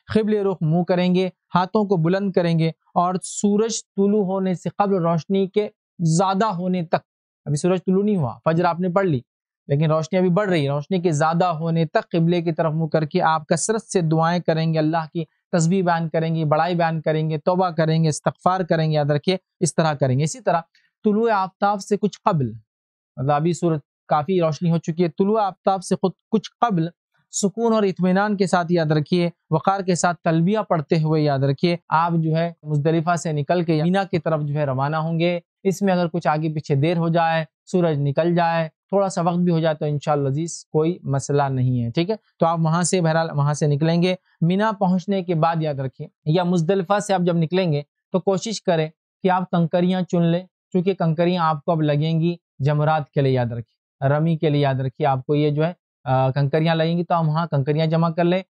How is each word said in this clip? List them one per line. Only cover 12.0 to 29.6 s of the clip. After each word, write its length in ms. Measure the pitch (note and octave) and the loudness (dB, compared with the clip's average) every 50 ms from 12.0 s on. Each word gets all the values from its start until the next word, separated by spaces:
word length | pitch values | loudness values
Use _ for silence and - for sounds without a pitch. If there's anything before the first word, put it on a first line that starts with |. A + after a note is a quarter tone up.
| G#3 | -4
क़िबले 340 | - - E3+ E3 E3+ F3 F3 | -2 0 0 2 2 2 0
की 100 | E3 F3+ | 0 -2
तरफ 220 | E3 - E3 D#3+ D3+ | -2 -2 -2 -2 0
मुँह 140 | D#3+ E3 D#3 | -2 -2 -2
करके 300 | - D#3+ D#3+ D3 - F#3 | 0 -2 -2 0 -2 0
आप 220 | E3 D#3+ D#3+ D#3+ D#3 - | 0 0 0 -2 -2 -2
कसरत 340 | F3+ D#3+ - - A3 A3 | -2 -2 0 -2 -4 -4
से 200 | - - - G3 E3 | -4 -2 -2 0 2
दुआएं 360 | D#3 D#3+ D#3+ E3 E3 F3 F3+ | 2 2 2 2 2 0 0
करेंगे, 360 | D#3+ - D#3+ D#3+ D#3+ E3 D#3+ D#3+ | 0 0 0 0 0 0 0 0
अल्लाह 280 | D3+ D3+ E3 E3 D#3 | 0 0 0 -2 -4
की 200 | D3+ _ E3+ D#3 - _ _ _ _ | -4 _ -8 -8 -8 _ _ _ _
तस्बीह 300 | - F3 D#3+ E3 F#3+ G3 F3+ | 0 0 2 2 2 2 2
बयान 240 | F3 E3+ E3 E3 D#3+ | 0 0 0 -2 -2
करेंगे, 360 | - E3 D#3+ E3 E3 D#3+ D#3+ | -2 -2 -2 0 -2 0 0
बड़ाई 280 | D3 D3+ D3+ D#3+ F3 F3+ | 2 2 2 2 0 0
बयान 260 | E3+ E3+ E3 E3 D#3+ | 0 0 0 -2 -2
करेंगे, 380 | D3+ D#3+ D#3 D#3 D#3 D#3 D#3+ D3+ | -2 0 0 0 0 -2 -4 -2
तौबा 300 | - F#3 F3+ F3+ F#3+ F3+ | -2 0 0 2 0 -2
करेंगे, 360 | D#3+ E3 D#3+ D#3 D#3+ D#3+ D#3+ D#3 | 0 0 0 2 2 2 2 2
इस्तिग़फ़ार 540 | C#3+ - - D#3+ - - _ F3+ F#3 F#3+ F3+ | 0 0 -4 -4 -4 0 _ 0 0 0 0
करेंगे, 320 | D#3+ E3+ D#3+ D#3+ D#3 D#3 | 0 0 0 0 0 0
याद 160 | D3+ D3 C#3+ | 0 2 2
रखिए 260 | D3+ D3 - - F#3 F#3 - _ _ _ | 0 0 0 0 -2 -2 -6 _ _ _
इस 160 | - D3 - | -4 -2 0
तरह 180 | - E3 D#3+ D3+ | 0 0 0 0
करेंगे। 300 | C3+ C#3+ B2+ B2+ C3 D3+ | 0 0 0 2 0 0
इसी 160 | D#3 - C4 | -2 -4 -4
तरह 220 | A3 G3+ F3 E3 E3 _ _ _ _ _ _ _ _ | -2 0 0 0 -2 _ _ _ _ _ _ _ _
तुलू 240 | G#3+ G3+ G#3+ A3+ A#3 | 2 2 2 2 2
आफ्ताब 480 | G#3+ G3 F#3+ F3+ - _ G#3 G3+ G#3 G3+ | 2 0 -2 -4 -4 _ 0 0 0 -2
से 160 | - - G#3 G3 | -2 -4 -2 0
कुछ 200 | - G3 - - | 0 -4 -4 -2
कबल, 360 | _ A3 G3 D3+ C3 A#2 A2 A2+ - _ _ _ _ _ _ _ _ _ _ | _ 0 0 0 0 -2 -4 -10 -18 _ _ _ _ _ _ _ _ _ _
मतलब 160 | - C3 C#3 | -4 0 0
अभी 220 | D3 C#3+ D3+ F3 E3+ | 2 2 2 0 0
सूरज 260 | - F3+ E3+ D#3+ D3 - _ _ _ _ - | 0 0 0 0 0 -4 _ _ _ _ -2
काफ़ी 300 | E3 D3+ C#3+ F#3 F#3+ F3+ | -2 -2 0 0 0 0
रोशनी 300 | E3 D#3+ D3 - F3+ E3+ | 2 0 -2 0 0 0
हो 80 | E3 E3 | 0 0
चुकी 220 | - - D#3+ E3 | -2 -4 -2 0
है, 60 | F3+ E3+ | 0 -2
तुलू 240 | - - G3 G3 G#3+ | 0 0 0 0 2
आफ्ताब 440 | A3+ G#3 F#3+ F3+ _ _ G3+ F#3+ F#3+ | 0 0 -2 -6 _ _ 0 0 0
से 140 | F3 - F#3+ | -2 -4 -2
खुद 160 | - - F#3 - - _ _ | 0 0 -2 -4 -4 _ _
कुछ 180 | - G#3+ - - - _ | -2 -2 -2 -4 -4 _
कबल 300 | - A#3+ G3+ E3+ D#3+ E3+ - _ _ _ _ _ _ _ | 0 0 2 0 -2 -2 -6 _ _ _ _ _ _ _
सुकून 400 | - - - G3 - A3 A#3 A#3 | -6 -4 -2 -2 -2 0 0 2
और 120 | A3+ A3 G#3 | 2 2 2
इत्मीनान 520 | F#3+ F3 - F3+ F#3 F#3 F#3+ G3+ G#3+ G#3 | 0 0 0 0 2 2 2 2 0 0
के 100 | F#3 G3+ | 0 0
साथ 240 | E3 - F3+ F3 E3 | 2 2 0 0 2
याद 220 | F3 E3+ D#3+ D3+ | 0 0 2 2
रखिए, 380 | D#3+ D#3 D3 - F#3 F3+ F3 E3+ - _ _ _ | 0 0 0 0 0 0 0 -2 -4 _ _ _
वक़ार 300 | D#3 D#3+ | -2 0